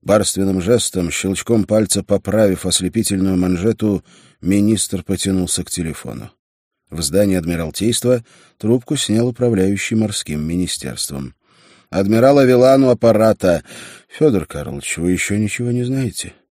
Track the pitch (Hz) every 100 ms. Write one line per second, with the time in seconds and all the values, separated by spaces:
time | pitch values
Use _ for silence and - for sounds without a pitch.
0 | - - 101 - 98 95 87 120 - 92
1 | 87 - 95 95 - 117 95 107 104 101
2 | 92 101 - 104 104 92 95 - 92 95
3 | 107 98 95 95 92 90 101 113 107 95
4 | _ _ _ _ 78 101 104 107 - 95
5 | - 95 98 95 90 - 85 - 82 76
6 | - - 55 _ _ _ _ _ _ 80
7 | 85 87 101 92 82 85 80 78 104 117
8 | 120 123 117 _ _ _ 107 127 - 147
9 | - 104 120 123 123 107 95 98 - 113
10 | 107 104 - 76 76 85 87 - 67 62
11 | - 69 67 - _ _ _ _ _ 85
12 | 98 110 127 143 131 123 127 135 135 120
13 | 117 107 110 104 92 85 - - - -
14 | _ - 156 107 78 76 73 69 - -
15 | 85 90 - 104 107 - 120 123 123 135
16 | 127 - - - _